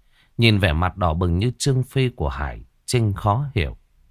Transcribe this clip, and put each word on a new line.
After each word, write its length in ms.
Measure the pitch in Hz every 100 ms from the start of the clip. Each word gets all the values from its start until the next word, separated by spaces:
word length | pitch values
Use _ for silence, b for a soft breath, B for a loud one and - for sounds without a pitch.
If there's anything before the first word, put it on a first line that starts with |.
| _ _ _ -
Nhìn 220 | 117 104
vẻ 140 | 92
mặt 240 | 76 90 95
đỏ 160 | 87
bừng 260 | 80 90 85
như 120 | 117 120
trương 260 | 143 131
phi 260 | 123 135 127
của 200 | - 76
Hải, 340 | 69 69 58 - _ -
Trinh 280 | 123 110
khó 320 | 98 107 104 143 113
hiểu. 220 | 71 - _ _ _